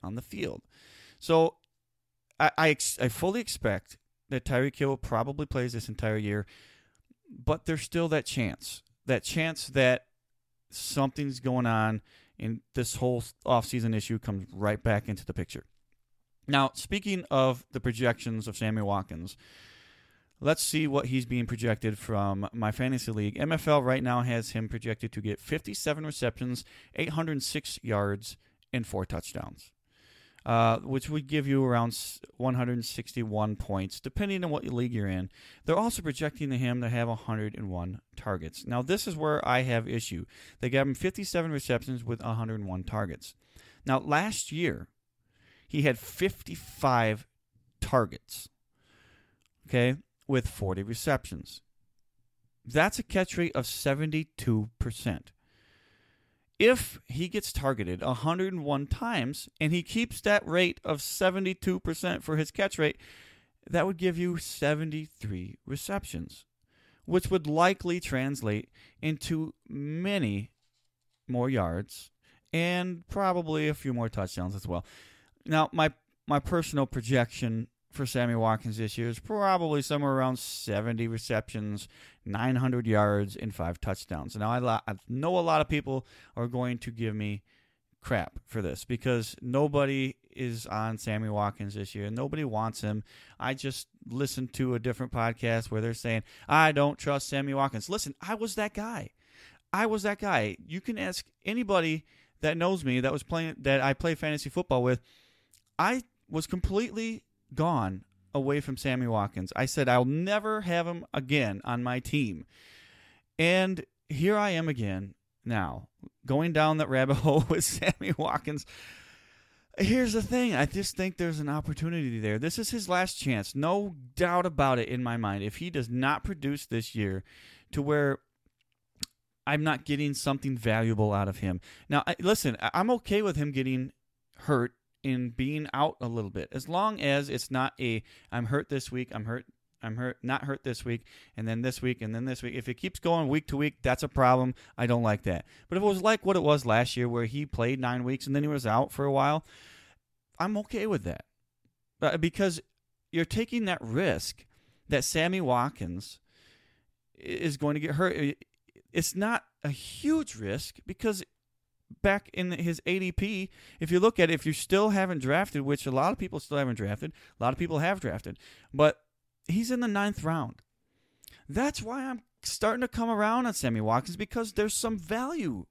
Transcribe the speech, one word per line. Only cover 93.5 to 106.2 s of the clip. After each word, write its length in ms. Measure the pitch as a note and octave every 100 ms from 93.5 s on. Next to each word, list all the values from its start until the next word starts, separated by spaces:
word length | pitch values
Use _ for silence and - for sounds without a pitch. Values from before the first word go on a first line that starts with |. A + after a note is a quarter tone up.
just 340 | C3+ C3+ B2+ - _ -
listened 460 | A#2+ C#3 - B2+
to 200 | - B2+
a 40 | A#2+
different 340 | B2 A#2+ B2+
podcast 580 | A#2+ A#2 A2+ A#2+ A2+ A#2
where 100 | A2
they're 140 | A#2
saying, 280 | A#2 A#2+ A2+ - - -
"I 240 | D3+ D#3+
don't 260 | C#3+ C#3+ -
trust 300 | D3 C#3 -
Sammy 260 | C#3 C#3
Watkins." 340 | C3+ C#3 A2 B2+
Listen, 260 | G3+ C#3+ -
I 140 | F3
was 200 | G#3+ A3
that 200 | G#3+ G#3
guy. 360 | - A3 A3 - - _ - - - _
I 140 | F#3+ A3
was 180 | G#3+
that 140 | G3+ G3+
guy. 380 | G#3 D3 G#2+ - -
You 140 | F3
can 180 | A#3+ G#3+
ask 280 | F#3 - - _
anybody 600 | - A#3 G3+ F#3 E3 D#3 - _ _ _
that 160 | D#3 E3
knows 280 | F3 F#3+
me 160 | C3+ B2+
that 120 | C3+
was 100 | D3
playing, 340 | - E3 D#3+ -
that 220 | C3+ C3+
I 140 | C3+
play 200 | C3+ E3+
fantasy 340 | D#3 D#3 D3 C#3
football 340 | C3+ - C3
with. 180 | B2 B2 - _ _ _ _ _ _ -
I 240 | F#3 B3+ - _